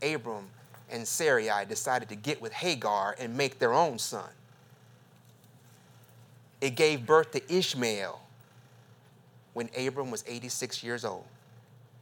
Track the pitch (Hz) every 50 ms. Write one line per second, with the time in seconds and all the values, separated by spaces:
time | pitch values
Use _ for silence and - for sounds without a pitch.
0 | 139 151 156 139 117 120 110 104 98 98 - - - - - - - - 120 117
1 | 113 - - - 165 151 131 117 110 110 104 101 101 101 110 - - 139 127 123
2 | 120 110 107 104 110 143 143 - 117 110 - - 165 180 160 120 117 107 104 101
3 | 98 101 104 - 127 113 117 135 139 123 - - 131 117 123 151 175 156 120 107
4 | - - 117 101 87 - - - - - - - - - - - - - - -
5 | - - - - - - - - - - - - - - - - - - - -
6 | - - - - - - - - - - - - 135 135 120 139 156 156 151 131
7 | 113 127 156 160 156 - - 131 - - 175 185 180 - - 131 123 113 107 101
8 | 98 87 - - - - - - - - - - - - - - - - - -
9 | - - - - - - - - - - - 117 117 117 - 127 131 135 123 139
10 | 135 127 113 107 - 117 120 120 127 123 - - 127 117 - - - 117 120 120
11 | 117 104 95 90 - - - - - - - - - - - - - - - -